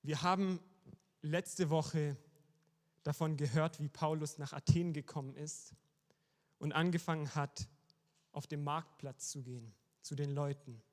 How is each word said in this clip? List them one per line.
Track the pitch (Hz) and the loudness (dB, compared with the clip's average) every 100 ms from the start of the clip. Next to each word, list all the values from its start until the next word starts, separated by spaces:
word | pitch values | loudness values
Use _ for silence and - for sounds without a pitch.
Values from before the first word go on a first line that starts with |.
Wir | 143 147 | -2 2
haben | 175 185 196 180 - _ - - _ _ | 4 4 4 0 -6 _ -20 -20 _ _
letzte | 151 165 - - 165 | 0 0 -2 0 4
Woche | 160 151 160 147 135 - _ _ _ _ _ _ _ | 4 2 0 0 -2 -10 _ _ _ _ _ _ _
davon | - 147 160 147 | -4 0 0 2
gehört, | 143 147 160 165 | 2 4 2 0
wie | 151 | -8
Paulus | - 156 156 151 - | -2 0 0 -2 -6
nach | 139 | -8
Athen | 143 - 170 170 | -2 6 6 6
gekommen | 151 139 156 135 | -2 -4 -6 -6
ist | 139 151 - - - _ _ _ _ _ _ _ _ | -8 -10 -10 -14 -20 _ _ _ _ _ _ _ _
und | 151 | 0
angefangen | 156 170 165 - 160 147 | 2 4 2 0 -2 0
hat, | 151 143 - - _ _ _ _ _ _ | -2 -2 -6 -12 _ _ _ _ _ _
auf | 147 - | -10 -6
den | 147 | -4
Marktplatz | 147 156 160 - 139 127 - | -2 -2 -4 -12 -12 -8 -8
zu | 143 | -8
gehen, | 127 123 113 - _ _ | -8 -10 -12 -18 _ _
zu | - | -10
den | 143 143 | -4 -2
Leuten. | 139 143 143 - 113 _ | 0 -2 -4 -10 -18 _